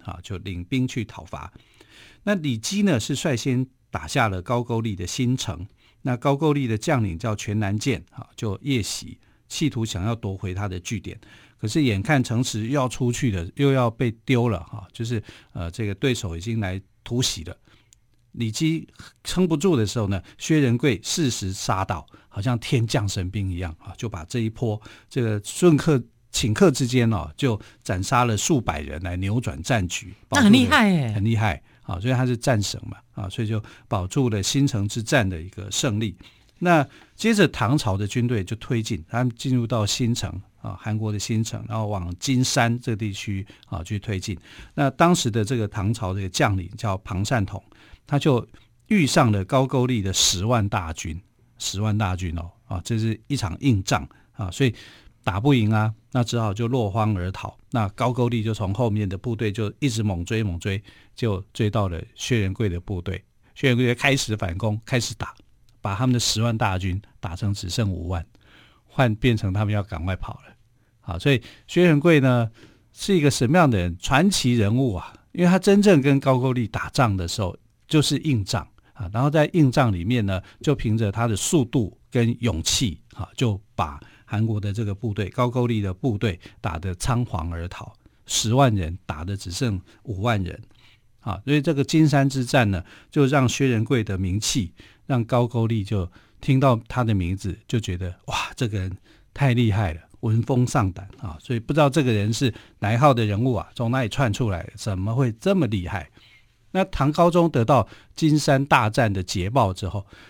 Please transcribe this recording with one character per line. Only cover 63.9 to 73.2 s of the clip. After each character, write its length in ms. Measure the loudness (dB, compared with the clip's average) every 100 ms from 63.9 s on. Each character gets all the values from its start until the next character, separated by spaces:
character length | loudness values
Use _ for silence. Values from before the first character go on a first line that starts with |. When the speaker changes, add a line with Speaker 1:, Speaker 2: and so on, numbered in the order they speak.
| 2
Speaker 1:
开 160 | 0 0
始 220 | -2 -4
反 200 | -4 -4
攻， 220 | -4 -4 -2
开 120 | -2
始 160 | -2 -8
打， 180 | -10 -12 _ _ _ _
把 120 | -6
他 140 | 0 2
们 60 |
的 60 | 2
十 220 | 0 0
万 160 | -2 0
大 200 | 0 0
军 240 | -2 -4 -8 _
打 160 | -10 -4
成 180 | -4
只 160 | -4 -4
剩 220 | -2 -2
五 160 | -2 -4
万， 180 | -6 -8 _ _ -20 -20 _ _
换 280 | 0 0 2
变 200 | 2 2
成 160 | 0
他 140 | 0 0
们 80 |
要 100 | -2
赶 220 | -4 -6 -6
快 100 | -6
跑 200 | -8 -14 -20
了。 60 | -20 _ _ _ _
好， 180 | -10 -2
所 100 | 0
以 120 | 0 -2 -20 -4
薛 160 | 4 6
仁 140 | 6
贵 220 | 6 6
呢 280 | 6 4 0 -6 -20 _ _
是 240 | -10 0
一 20 |
个 100 | 2